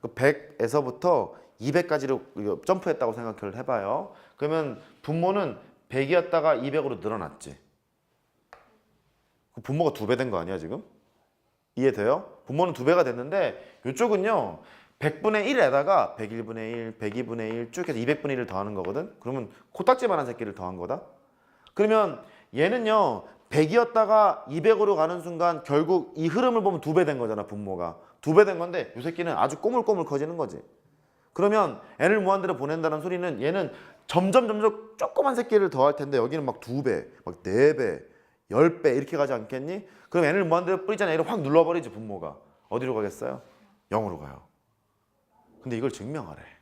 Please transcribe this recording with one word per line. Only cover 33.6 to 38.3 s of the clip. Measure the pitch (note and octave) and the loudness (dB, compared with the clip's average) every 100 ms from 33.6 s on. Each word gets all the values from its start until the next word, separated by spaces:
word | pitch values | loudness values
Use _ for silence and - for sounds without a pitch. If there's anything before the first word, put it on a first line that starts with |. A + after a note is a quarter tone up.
| D#3+ - - - - | -4 -8 -20 -20 -2
점점, | E3+ F#3+ B3+ A#3 | 0 4 4 4
점점 | G#3+ A3 - - - | 0 0 0 -16 -6
조그만 | - - C#4+ | -4 0 0
새끼를 | B3 A#3+ G#3+ G3 | 0 2 2 2
더할 | C#3 C#3 D3 | 4 2 2
텐데 | C#3+ C3+ | -2 0
여기는 | A#2 D#3 | 0 -2
막 | C#3 - | -4 -6
두 | - C3 | -6 -4
배, | C3+ F2+ - - | 0 -2 -4 -14
막 | - F2 | -14 -10
네 | - G#2 C#3+ | -2 6 6
배, | D3+ A#2 D2 - _ _ | 4 -2 -4 -10 _ _